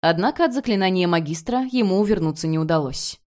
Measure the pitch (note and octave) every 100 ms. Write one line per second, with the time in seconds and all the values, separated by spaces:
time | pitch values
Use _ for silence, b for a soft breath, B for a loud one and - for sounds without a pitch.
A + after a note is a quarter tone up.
0 | E3 E3 G#3+ D4 E4 B3 A#3+ G3+ F#3+ F#3
1 | F3 E3+ D3+ E3 - B3 C4 B3+ G#3 F#3
2 | G#3 G#3 D#3+ D#3 E3 D#3+ D#3+ D#3+ C#3+ E3
3 | - -